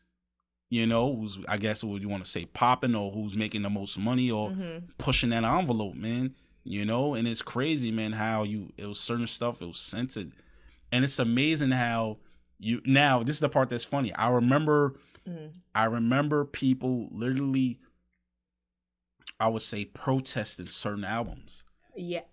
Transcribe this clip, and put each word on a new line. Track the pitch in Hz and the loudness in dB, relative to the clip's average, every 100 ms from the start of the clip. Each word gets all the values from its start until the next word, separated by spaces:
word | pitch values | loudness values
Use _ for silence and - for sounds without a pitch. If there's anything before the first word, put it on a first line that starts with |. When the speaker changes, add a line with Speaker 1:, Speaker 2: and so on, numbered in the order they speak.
| _ _ _ _ _ _ - | _ _ _ _ _ _ -4
Speaker 1:
you | 117 113 | 0 2
know, | 113 127 | 4 2
who's, | 123 107 95 - | 0 -6 -8 -4
I | 104 | -2
guess | 107 107 | 0 -2
what | 110 101 | -4 -4
you | 101 | -4
wanna | 98 | -4
say, | 90 90 | -4 -6
popping, | 85 - 123 123 127 113 | -6 2 4 4 2 0
or | 101 | -2
who's | 104 107 101 | -4 -4 -2
making | 107 107 | -2 -2
the | 101 | -2
most | 101 101 - | -2 -4 -2
money, | 107 127 127 | 0 2 2
or | 110 107 | 0 -2
Speaker 2:
Mm-hmm. | 190 175 165 175 - | -4 -8 -10 -12 -6
Speaker 1:
pushing | - 131 120 | 0 2 2
that | 117 | 2
envelope, | 113 160 165 113 101 | 2 2 2 0 -2
man. | 71 107 120 131 - _ _ | -6 -4 -2 -4 -6 _ _
You | - 101 | -8 -4
know, | 104 120 147 | 0 0 0
and | 120 117 | 0 -2
it's | 113 | -2
crazy, | - 120 151 151 117 | -4 -2 0 0 0
man, | 110 110 | -2 -2
how | 107 110 110 | -2 0 0
you, | 104 107 95 - | 0 -4 -6 -10
it | 104 | -8
was | 101 | -4
certain | - 120 117 | -2 -2 -2
stuff, | - 120 110 | -2 -4 -4
it | 87 | -8
was | 82 | -4
censored. | - 101 131 - 80 - - - - - - | -4 -4 -4 -6 -8 -12 -20 -20 -20 -20 -2
And | 123 | 2
it's | 139 - | 2 2
amazing | 117 120 151 156 135 | 2 2 2 2 2
how | 127 120 117 113 110 - - _ - | 2 2 0 -2 -4 -14 -20 _ -8
you, | 107 120 131 | -2 0 4
now, | 135 143 127 | 6 6 4
this | 139 151 | 2 2
is | |
the | 151 | 2
part | - 131 | 4 2
that's | 120 | 0
funny. | - 143 117 | -2 -2 -2
I | - 117 | 0 4
remember, | 123 120 147 151 147 143 - _ - - | 6 6 4 4 4 4 0 _ -18 -12
Speaker 2:
Mm-hmm. | 170 156 175 - | -12 -12 -16 -6
Speaker 1:
I | 107 | 0
remember | 113 117 117 131 147 147 | 2 2 2 4 4 2
people | 143 - 131 131 131 127 104 | 0 0 2 2 2 -2 -4
literally, | 104 123 131 139 135 127 123 _ _ _ _ _ _ _ _ _ _ _ _ _ _ - - | -4 -2 0 0 2 2 -2 _ _ _ _ _ _ _ _ _ _ _ _ _ _ -16 -2
I | 113 | -2
would | 113 | 0
say, | - 104 | -2 -4
protesting | 104 - - 131 131 - 107 - 90 | -6 -6 -2 0 -2 -4 -6 -8 -8
certain | - 110 104 | -6 -4 -4
albums. | 95 113 110 - - - - _ _ | -4 -4 -6 -8 -16 -20 -20 _ _
Speaker 2:
Yeah, | 311 175 170 - | -12 -8 -8 -10